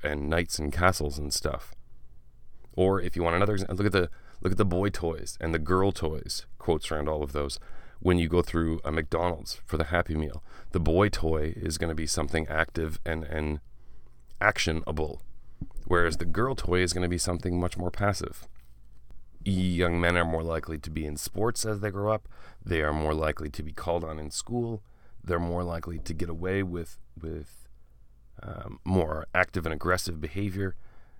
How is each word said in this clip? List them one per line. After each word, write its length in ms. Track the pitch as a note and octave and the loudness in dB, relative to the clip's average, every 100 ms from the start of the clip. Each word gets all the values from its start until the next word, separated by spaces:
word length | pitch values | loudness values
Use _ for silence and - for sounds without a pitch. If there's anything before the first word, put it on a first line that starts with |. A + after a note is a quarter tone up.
and 260 | D2 D2 D2 | -2 -2 2
knights 300 | E2 E2+ - | 2 0 -2
and 120 | D2+ | -2
castles 460 | E2+ F2+ - D2 C#2 | 4 4 4 0 -2
and 160 | C#2+ | -4
stuff. 400 | - D2 C#2 - - - - - - - - - - - | -2 -2 -4 -6 -12 -12 -12 -12 -14 -18 -16 -14 -12 -6
Or 280 | - F#2 G2 | 2 4 4
if 140 | F2+ F2 | 2 2
you 80 | |
want 120 | E2 E2+ | 2 4
another 220 | G2+ G2+ | 4 4
exa-, 180 | F#2 F#2 | 0 2
look 120 | G2+ | 4
at 40 | |
the, 200 | F#2+ E2+ - - - | 4 2 -2 -12 -2
look 100 | F#2 | 2
at 80 | G2 | 4
the 60 | G2+ | 4
boy 240 | F2+ G2+ | 4 2
toys 460 | - E2+ E2 - - | 0 -2 -2 -6 -4
and 100 | E2 | 0
the 80 | E2 | 0
girl 320 | D#2 F#2 G2 | 4 4 4
toys, 540 | - D#2+ D2+ - - - - | 2 -2 -2 -4 -8 -8 -4
quotes 320 | - D#2 - | 0 0 0
around 180 | D#2 D2 | -2 0
all 140 | D2+ | 0
of 80 | C#2+ | -2
those. 280 | D2 C#2+ - - - - - | -2 -2 -4 -6 -8 -8 0
When 200 | F2+ F2 | 4 6
you 80 | E2 | 6
go 140 | F2 | 4
through 400 | - E2+ E2 D#2+ | 4 2 2 0
a 80 | D2 | 0
McDonald's 680 | D#2 D2+ E2 F2 D#2+ - - - | -2 0 0 0 -2 -6 -10 -4
for 120 | D#2 | -2
the 80 | D#2 | 2
Happy 300 | F2 - D#2 | 2 2 0
Meal, 280 | D2+ D2 - - - | -2 -4 -10 -10 -2
the 100 | F#2 | 2
boy 280 | D#2 E2+ G#2 | 6 6 6
toy 440 | - D#2+ D#2+ D#2 G#2 | 4 2 2 2 -2
is 220 | E2+ D2+ | -4 -2
gonna 180 | E2+ D#2 | -2 0
be 100 | D#2+ | 0
something 400 | - D2 E2 D#2 | 0 2 0 0
active 520 | D#2 D#2+ - D#2+ D#2 - | 0 0 0 -2 -2 -2
and, 180 | D#2+ | -2
and 380 | D#2 D#2 D2+ D2+ - - - - - - - - | -2 0 0 -2 -6 -14 -12 -12 -12 -14 -12 2
actionable, 840 | G#2 - - D#2+ - D2+ D#2 D#2 - - - - - - - | 4 4 2 0 0 -2 -2 -4 -8 -8 -10 -10 -8 -4 2
whereas 320 | F2 E2+ D#2 | 6 6 4
the 80 | E2+ | 4
girl 300 | E2+ B2+ C3 | 4 2 0
toy 260 | - F2+ | 2 4
is 120 | F#2 | 4
gonna 140 | F#2 F2+ | 2 2
be 100 | F2 | 2
something 420 | - F2 F#2 F2 | 0 0 0 2
much 180 | F2 - | 2 0
more 120 | F2+ | -2
passive. 580 | - G2+ G2 - - - - - - - - - - - - | 2 2 2 -2 -8 -10 -12 -14 -18 -16 -16 -12 -12 -12 -6
Young 560 | - F#2 F#2 F2 F2 E2+ | 0 2 2 4 4 4
men 180 | E2+ F2 | 4 4
are 80 | E2+ | 2
more 180 | E2 | 0
likely 340 | E2 E2 D#2 D#2+ | 0 -2 -4 -6
to 140 | D#2+ | -6
be 140 | D#2 D2+ | -4 -4
in 100 | D2+ | -4
sports 500 | - F#2 A2 - A2 | -4 0 0 0 -2
as 140 | G#2 | -2
they 100 | G#2 | -2
grow 240 | G2 G#2 | -2 0
up. 140 | G#2+ - - - - | 0 -4 -14 -14 -10
They 180 | - E2 | -2 2
are 120 | D2+ | 2
more 200 | D#2 D#2 | 2 2
likely 360 | D#2 D#2 D2+ D2+ | 2 0 -2 -4
to 140 | - | -6
be 80 | D#2 | -6
called 320 | - - E2+ | -4 -2 -2
on 160 | D#2+ D#2 | -2 -6
in 100 | D2+ | -6
school. 540 | - - A#2+ A#2 A2 - - - - | -8 -4 -2 -2 -6 -10 -20 -16 -10
They're 160 | - E2+ | -2 0
more 240 | E2+ E2+ | 0 0
likely 340 | F2 E2+ F2 E2+ | -2 -4 -6 -6
to 140 | - | -4
get 160 | D#2+ E2+ | -2 -2
away 320 | E2 F#2 G2 | -2 0 0
with, 380 | F#2+ F2 D#2+ - - - | 0 -4 -6 -10 -14 -12
with, 480 | D#2+ D#2+ D#2 - - - - - - - - - | -8 -8 -10 -16 -18 -18 -20 -20 -20 -20 -20 -14
um, 360 | - - - - | -12 -10 -12 -6
more 420 | - F#2 D#2 D#2 - | 4 4 4 0 0
active 320 | F2+ F#2 F#2 E2 | 2 2 0 -2
and 80 | |
aggressive 460 | D#2 F2 F2+ - D#2+ | 0 2 2 0 -4
behavior. 560 | D2+ G2 G2+ F#2 G2 - - - - - | -6 -4 -2 -2 -2 -4 -8 -14 -18 -18